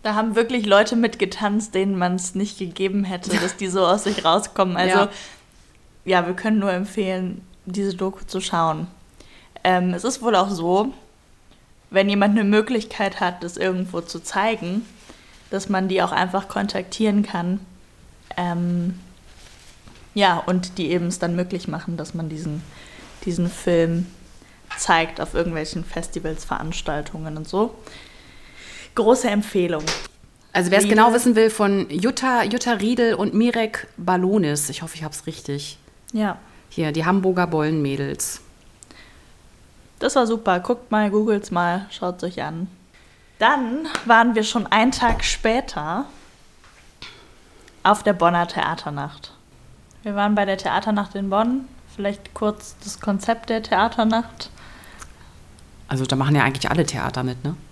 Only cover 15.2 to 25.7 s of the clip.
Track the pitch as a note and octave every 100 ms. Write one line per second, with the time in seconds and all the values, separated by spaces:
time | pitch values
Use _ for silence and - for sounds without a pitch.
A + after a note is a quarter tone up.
15.2 | - - - G3 G3+ F#3+ F#3+ F#3+ F3 -
16.2 | F#3 F#3+ G3 G3+ G3+ G3 F#3 - A3 G#3
17.2 | G#3 F3+ F3 G3 - - - - - -
18.2 | - - F3 F3 F3 F3 F3 F3+ - -
19.2 | - - - - - - - - - G#3
20.2 | G3 E3+ - F#3 F3+ - D#3 F3 F3 F3+
21.2 | E3+ E3+ F3+ F3 - D#3 - E3 D#3 E3+
22.2 | D#3+ D#3 D#3+ D3+ - - - - - -
23.2 | F#3+ F3 F3 - - E3+ E3 E3+ F3+ -
24.2 | - - - - - - - E3 E3 -
25.2 | D#3+ - E3+ D#3+ D3+